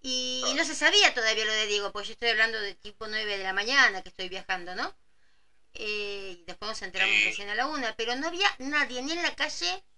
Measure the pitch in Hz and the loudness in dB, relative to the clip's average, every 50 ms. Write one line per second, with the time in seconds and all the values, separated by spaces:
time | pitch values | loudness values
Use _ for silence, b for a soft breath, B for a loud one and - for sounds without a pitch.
0 | - 262 254 254 254 254 254 254 254 214 262 285 330 285 311 - 302 311 370 415 | -6 -4 -4 -4 -4 -4 -4 -2 -2 0 0 0 0 -2 -2 2 2 6 6 8
1 | 392 294 - 247 220 220 220 208 220 214 220 214 214 208 208 208 202 196 - 208 | 8 6 6 4 0 2 2 2 2 0 2 0 0 0 0 0 0 -2 -4 -6
2 | 202 208 226 - 240 233 226 220 220 226 220 220 208 202 190 - - 208 208 - | -8 -8 -8 -2 0 0 4 4 4 2 2 -2 -4 -6 -8 -10 -16 -18 -12 -12
3 | 220 214 214 220 214 208 202 196 190 190 190 196 208 233 269 277 254 226 196 185 | -10 -6 -4 -4 -2 -2 -2 -2 -2 -2 -2 0 0 4 6 6 6 6 6 0
4 | 185 180 - - 185 185 185 190 185 - 190 185 175 175 180 202 269 381 - _ | -8 -10 -10 -8 -8 -6 -6 -10 -4 -4 -4 -4 -4 -8 -6 -6 -6 -6 -8 _
5 | _ _ - - - - _ _ _ - _ - - _ - - 220 214 214 208 | _ _ -20 -20 -20 -20 _ _ _ -20 _ -20 -20 _ -12 -8 -6 -4 -4 -4
6 | 208 202 202 202 190 190 180 175 170 180 180 - 208 208 220 - 208 185 185 190 | -4 -6 -6 -8 -10 -12 -12 -14 -14 -14 -12 -8 -8 -8 -6 -6 -8 -6 0 0
7 | - 220 220 208 202 214 214 202 202 202 208 220 254 294 311 294 247 220 220 - | 2 4 4 4 4 4 0 -4 -4 -2 0 0 0 0 0 -2 -2 -4 -2 -2
8 | 226 233 240 262 294 330 339 349 403 403 - - 254 277 294 294 285 - 254 247 | -2 -2 -2 -2 -2 -4 -2 2 0 0 0 0 -6 -2 0 0 0 0 -2 -6
9 | 262 285 330 349 339 302 302 - 302 302 - - 349 359 370 381 _ _ _ | -4 -4 -4 -2 -2 -2 -2 -2 -4 -4 -2 -4 -4 -4 -4 -6 _ _ _